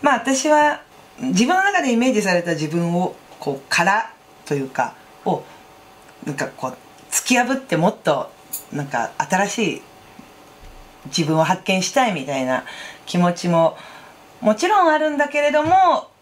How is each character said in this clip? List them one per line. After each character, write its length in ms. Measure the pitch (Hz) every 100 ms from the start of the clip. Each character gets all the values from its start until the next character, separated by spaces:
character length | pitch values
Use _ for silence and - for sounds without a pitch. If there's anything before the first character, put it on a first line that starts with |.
ま 100 | 294
あ、 40 | 254
私 320 | 262 269 302
は 320 | 302 302 294 - - - -
自 260 | - 180 247
分 100 | 370
の 80 |
中 180 | 403 381
で 100 | 285
イ 60 | 233
メ 140 | 254
ー 20 |
ジ 80 | 214
さ 120 | 190 175
れ 80 |
た 80 | 170
自 160 | 156 151
分 260 | 170 170 175
を 200 | 185 - - -
こ 140 | -
う 120 | 135 -
殻 420 | - 170 208 - - - - -
と 80 |
い 120 | 143 131
う 40 |
か 240 | - 120 - - - 151
を 180 | 143 - - - - - - - - -
な 80 |
ん 20 | 143
か 120 | 139 -
こ 120 | 127
う 100 | - - - -
突 140 | - -
き 120 | 247
破 160 | 247
っ 40 | 262
て、 180 | - 160
も 140 | 175
っ 80 | -
と 340 | - 139 - - - - -
な 120 | 143
ん 40 | 143
か 240 | 120 113 -
新 300 | - 185 196
し 260 | 220 196 -
い 40 | - - - - - - - - - - - - 135
自 180 | - 151
分 140 | 160
を 40 |
発 200 | 156 147
見 180 | - 190
し 100 | 180
た 160 | 269 247
い 60 |
み 120 | 170 131
た 120 | 135
い 80 | 127
な 180 | 127 - - - - -
気 100 | 175
持 160 | 175
ち 140 | 175 175
も 300 | 170 165 - - - - - - -
も 120 | 208
ち 140 | 214 359
ろ 180 | 415 339
ん 40 |
あ 80 | 302
る 120 | 311
ん 80 | 285
だ 100 | 285
け 140 | 294
れ 100 | 294
ど 120 | 302
も 460 | 302 370 370 269 - _